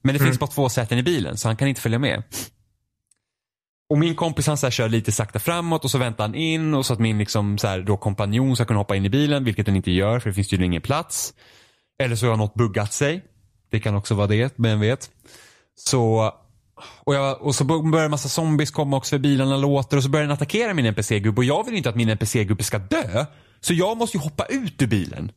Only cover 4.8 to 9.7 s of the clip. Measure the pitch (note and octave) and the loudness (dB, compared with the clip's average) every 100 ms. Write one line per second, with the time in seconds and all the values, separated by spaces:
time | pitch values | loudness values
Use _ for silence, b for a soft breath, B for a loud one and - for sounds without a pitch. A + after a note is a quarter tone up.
4.8 | A2+ A2+ G#2+ - G#2+ - - E3+ E3+ D#3+ | 0 0 0 -2 -4 -4 -2 -2 0 -2
5.8 | C3+ C#3 B2 A2 G#2+ A#2 D#3+ D#3+ D#3 D3 | 0 0 -2 -2 -4 -2 -2 0 0 0
6.8 | B2+ A2+ A2+ G#2+ G2+ A2 G2+ G#2 G#2+ F#2+ | 0 2 2 2 0 0 0 0 0 -2
7.8 | F#2+ G2 G#2+ G2 G2+ A2 C3+ A#2+ A#2 G#2+ | 0 0 0 -2 0 2 2 2 2 0
8.8 | G2+ G2 G2 C3 D3 C#3+ B2 G#2+ G#2 | 0 0 2 2 2 0 0 -2 0